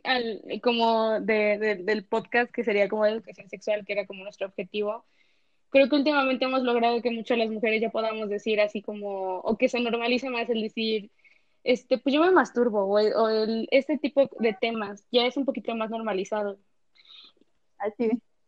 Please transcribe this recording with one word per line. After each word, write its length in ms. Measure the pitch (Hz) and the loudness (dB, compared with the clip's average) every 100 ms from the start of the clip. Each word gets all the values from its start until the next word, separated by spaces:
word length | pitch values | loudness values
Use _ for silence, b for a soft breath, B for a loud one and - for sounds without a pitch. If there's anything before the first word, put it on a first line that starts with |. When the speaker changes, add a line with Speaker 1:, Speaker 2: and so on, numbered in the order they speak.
Speaker 1:
al-, 560 | - 254 226 208 - 214 | -2 -2 -2 -6 -8 -2
como 580 | 240 233 226 226 220 214 | 0 2 4 4 2 0
de, 380 | 196 214 208 208 | 2 2 2 2
de, 160 | 214 196 | 0 -2
del 280 | 180 208 185 | -2 -2 -2
podcast, 440 | 226 - 240 240 | -4 0 -2 0
que 120 | - | -2
sería 240 | 233 202 202 | 0 2 2
como 160 | 214 | 2
de 80 | 214 | 0
educación 360 | 220 - 190 202 | 0 -8 -20 -18
sexual, 360 | 196 - 208 | -8 -4 -4
que 80 | 202 | -2
era 140 | 202 196 | -6 -6
como 160 | 196 | -12
nuestro 220 | 196 - 190 | -16 -10 -8
objetivo, 560 | - 185 208 208 226 - _ _ _ _ _ _ | -8 -6 -4 -4 -6 -12 _ _ _ _ _ _
creo 180 | 269 269 | 4 6
que 80 | 294 | 4
últimamente 480 | 277 285 269 262 262 | 2 2 2 0 0
hemos 160 | 262 | 0
logrado 380 | 247 240 233 233 | 0 2 2 2
que 80 | 233 | -2
muchas 280 | 226 214 233 | -4 -2 0
las 120 | 220 | 0
mujeres 300 | 220 220 220 | -2 -2 0
ya 100 | 220 | 0
podamos 380 | 226 220 220 214 | -2 -2 -4 -4
decir 320 | 202 220 208 | -4 0 0
así 220 | 208 208 | 0 -2
como, 560 | 214 208 202 196 190 180 | -8 -8 -8 -6 -6 -4
o 160 | - 220 | -4 0
que 100 | 247 | 0
se 120 | 240 | 0
normalice 500 | 240 233 233 247 269 | -2 -2 -2 -2 -2
más 180 | 240 220 | -4 -4
el 120 | 226 | -4
decir, 480 | 214 - 220 214 202 _ _ _ _ _ | -4 -4 -2 -2 -6 _ _ _ _ _
este, 340 | - 247 - 262 | -2 -2 0 -2
pues 160 | 277 | 2
yo 60 | 285 | 2
me 80 | 349 | 6
masturbo, 520 | 359 226 240 240 208 196 | 4 4 0 0 0 2
o 120 | 208 | 2
el, 140 | 214 | 2
o 140 | - 226 | 2 2
el, 400 | 220 220 226 - | 2 0 -2 2
este 280 | 269 - 285 | 2 2 -2
tipo 300 | 277 277 269 - | 0 2 0 0
de 140 | 226 | -2
temas, 500 | 214 233 226 202 202 _ | 0 -2 -2 -6 -10 _
ya 140 | 240 240 | 2 2
es 100 | 277 | 0
un 80 | 269 | -2
poquito 280 | 233 220 226 | -2 -6 -4
más 140 | 220 | -4
normalizado. 680 | 226 220 190 202 214 202 196 _ _ _ b b b b _ _ _ _ - | -4 -4 -4 -2 -4 -4 -6 _ _ _ b b b b _ _ _ _ -10
Speaker 2:
Así, 320 | 202 214 226 233 - _ | -8 -2 -2 -2 -6 _